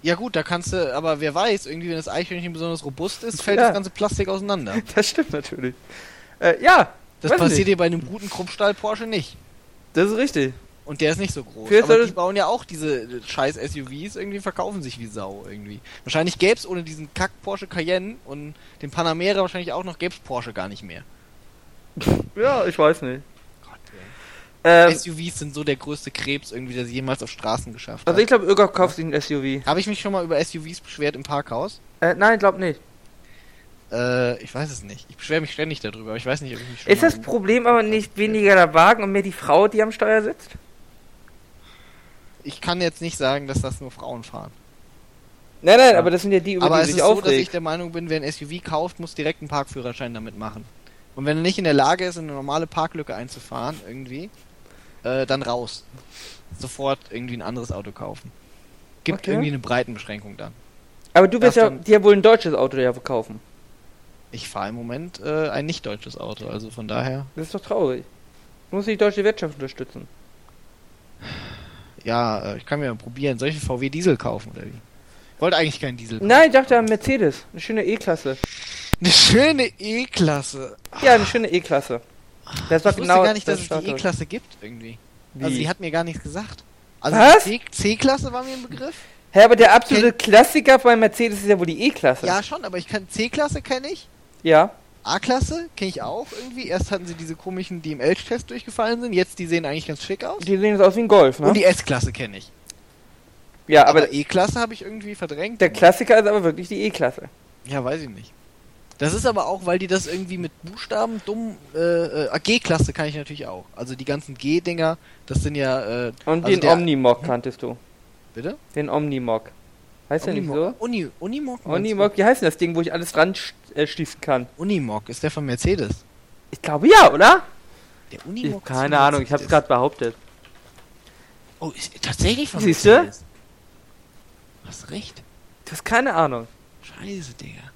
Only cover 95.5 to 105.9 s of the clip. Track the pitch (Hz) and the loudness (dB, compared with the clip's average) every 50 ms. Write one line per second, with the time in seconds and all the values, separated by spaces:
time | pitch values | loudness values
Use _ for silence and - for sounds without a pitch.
95.5 | 311 339 339 330 _ - 208 190 - 147 107 117 156 220 277 - - 214 240 262 | -4 -8 -10 -12 _ -8 -8 -8 -8 -8 -10 -8 -8 -10 -12 -12 -14 -16 -14 -14
96.5 | 240 254 240 - 180 185 - - 202 185 180 175 170 160 165 160 160 - - 185 | -14 -14 -8 -6 -4 -4 -4 -4 -6 -8 -8 -12 -14 -12 -12 -12 -12 -12 -12 -12
97.5 | 185 185 185 - 185 170 156 156 151 131 123 151 185 - - - 233 240 - - | -10 -10 -10 -10 -12 -12 -10 -10 -8 -2 0 0 0 0 -4 -8 -8 -8 -8 -12
98.5 | 240 240 - 240 214 - 220 220 233 240 240 240 196 180 226 - - - 180 160 | -14 -14 -14 -10 -6 -4 -2 -2 -2 -4 -6 -2 -2 -2 -2 -2 -6 -12 -4 -2
99.5 | 170 170 165 139 147 160 147 - 151 - - - 196 - - - 381 415 - 190 | -2 -2 -2 -4 -8 -8 -8 -10 -12 -12 -8 -10 -8 -8 -8 -10 -8 -8 -2 -2
100.5 | 196 190 202 214 208 196 196 190 185 226 233 208 208 196 156 131 131 - 147 - | 0 2 2 2 6 6 6 6 6 2 4 6 8 8 8 6 4 2 2 2
101.5 | - 208 165 185 175 - - - 139 123 - 127 107 - 131 107 98 98 - - | 4 4 4 4 2 2 -2 -4 -2 -2 -2 -4 -4 -8 -10 -10 -12 -18 -20 -20
102.5 | - _ _ - - - _ _ _ _ _ _ - _ _ _ _ - - - | -20 _ _ -20 -20 -20 _ _ _ _ _ _ -20 _ _ _ _ -20 -20 -20
103.5 | _ - _ - 151 147 139 139 147 156 147 - 135 143 143 - - 185 190 208 | _ -20 _ 6 8 8 8 10 8 6 4 4 0 -6 -4 0 2 2 2 2
104.5 | - 240 233 220 226 - - 196 214 220 202 208 208 - 180 147 147 147 180 214 | 0 -4 -4 -4 -6 -14 -14 -14 -14 -14 -12 -14 -10 -10 -10 -10 -8 -8 -8 -8
105.5 | 240 - 190 160 - - 185 175 | 0 0 0 0 4 8 8 8